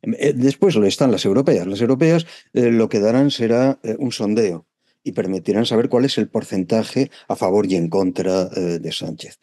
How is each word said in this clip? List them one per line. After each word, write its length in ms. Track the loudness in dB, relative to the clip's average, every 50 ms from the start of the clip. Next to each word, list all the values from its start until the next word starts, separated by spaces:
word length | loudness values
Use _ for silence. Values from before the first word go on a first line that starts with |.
| -6
eh, 280 | -6 -6 -2 0 -2 0
después 420 | 2 0 0 2 2 2 2 4
están 340 | 4 2 2 2 2 2 2
las 140 | 2 0 0
europeas. 420 | 0 0 2 2 2 2 0 0
Las 140 | -4 -4 -2
europeas, 440 | 0 0 2 2 4 2 2 2 0 -4 -16 -20 _ _ _
eh, 180 | 0 2 4
lo 160 | 4 2 2
que 140 | 2 2 2
darán 300 | 2 2 4 4 2 2
será, 480 | 0 0 0 0 2 2 2 2 0 _ -6
eh, 140 | -6 -6 -4
un 140 | -4 -6 -4
sondeo 540 | -4 -2 0 0 2 2 0 -2 -4 -10 _ _ _ _ _ _ _ _
y 60 | -8
permitirán 540 | -4 -4 -4 -2 -4 -4 -2 -2 0 0 0
saber 240 | 0 0 0 0 2
cuál 160 | 2 2 2
es 120 | 2 0
el 120 | -2 -4 -2
porcentaje 840 | _ -6 -6 -4 -4 -6 -2 0 0 0 0 -2 -2 -2 -2 -2 -4 -20 -8
a 80 | _ -4
favor 340 | -2 0 2 2 2 2 2
y 60 | 0
en 140 | 0 -2 0
contra, 600 | 0 0 0 0 -2 -2 -2 0 0 0 -2 -2 -4
eh, 240 | -4 -4 -4 -4 -6
de 120 | -6 -8 -8
Sánchez. 440 | -8 -8 -10 -10 -12 -16 -20 -20 _